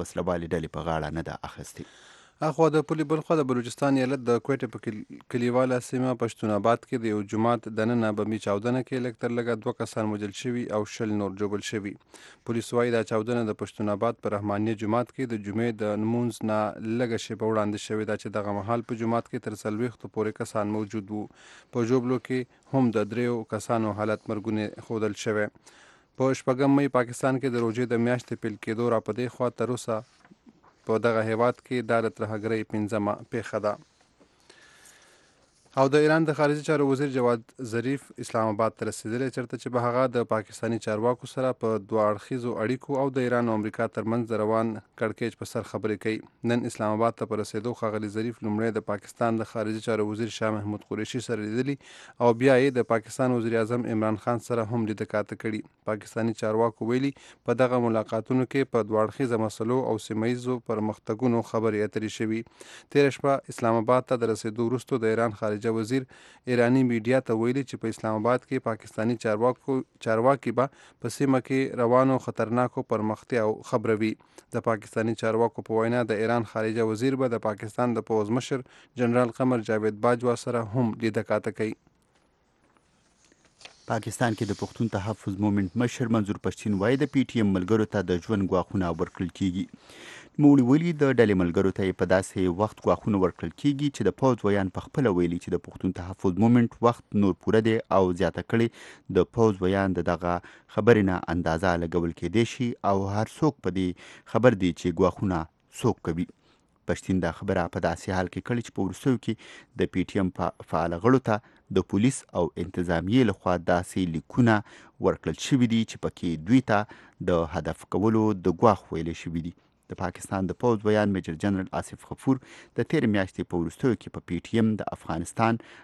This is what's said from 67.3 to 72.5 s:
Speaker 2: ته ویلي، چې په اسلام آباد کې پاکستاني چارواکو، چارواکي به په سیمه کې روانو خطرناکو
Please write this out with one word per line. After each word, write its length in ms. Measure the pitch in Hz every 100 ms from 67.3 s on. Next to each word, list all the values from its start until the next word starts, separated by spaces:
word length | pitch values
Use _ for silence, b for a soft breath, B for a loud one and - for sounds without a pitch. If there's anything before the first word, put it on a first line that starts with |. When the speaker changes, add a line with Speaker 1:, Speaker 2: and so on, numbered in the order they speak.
Speaker 2:
ته 80 | 113
ویلي، 220 | 117 135 127
چې 100 | -
په 140 | 113
اسلام 200 | - 113 110
آباد 240 | 117 127
کې 220 | - 131 117
پاکستاني 480 | 110 - - 110 120
چارواکو، 500 | 113 107 123 127 - 131 - _
چارواکي 480 | 113 110 127 139 123 117
به 80 | 135 B B B
په 120 | 117 -
سیمه 240 | 139 131 -
کې 320 | 135 135 123
روانو 400 | 117 123 131 131 -
خطرناکو 580 | - 110